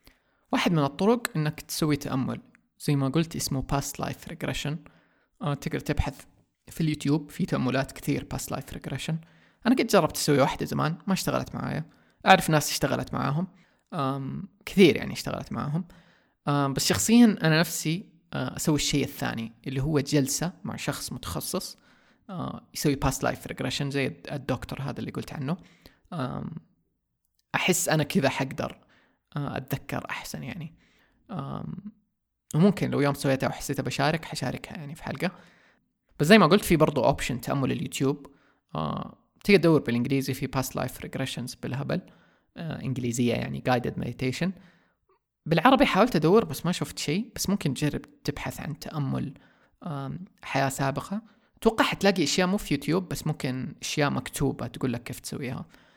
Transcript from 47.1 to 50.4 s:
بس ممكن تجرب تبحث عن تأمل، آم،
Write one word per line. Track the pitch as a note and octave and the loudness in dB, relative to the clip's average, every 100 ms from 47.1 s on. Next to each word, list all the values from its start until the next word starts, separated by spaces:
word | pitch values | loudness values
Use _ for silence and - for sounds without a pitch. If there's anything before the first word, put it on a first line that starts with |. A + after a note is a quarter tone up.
| F3 A#3+ - | -2 -4 -4
بس | - | -2
ممكن | G3+ D3 | 0 0
تجرب | B2 D3 - - _ | 0 0 -2 -8 _
تبحث | - C#3 - - | -8 -6 -8 -8
عن | - D3+ | -8 -10
تأمل، | - D3+ C3+ C3 A#2+ D#3+ - _ _ _ F3+ | -8 -4 -2 -2 -4 -10 -20 _ _ _ -8
آم، | C#3+ C3+ D3 F#3 _ | -8 -8 -10 -14 _